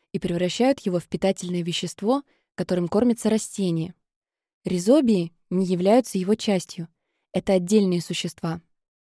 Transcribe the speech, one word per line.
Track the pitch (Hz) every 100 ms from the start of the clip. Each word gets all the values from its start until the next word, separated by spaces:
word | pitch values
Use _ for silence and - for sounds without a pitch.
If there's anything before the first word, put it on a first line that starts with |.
| _
и | 185
превращают | 180 175 180 - 247 -
его | 196 175
в | -
питательное | 170 190 190 175 180
вещество, | 175 165 175 - 202 269 - _ _
которым | - 185 180 175
кормится | 208 240 226 214
растение. | 220 - - 185 165 170 - _ _ _ _ _ _
Ризобии | - 180 185 294 247 196 170 - -
не | 180
являются | 185 180 190 240 247 190
его | 180
частью. | 220 - 190 - - 165 _ _ _ _
Это | 170 -
отдельные | 190 175 214 190 175
существа. | - 175 175 - 165 165 - _ _ _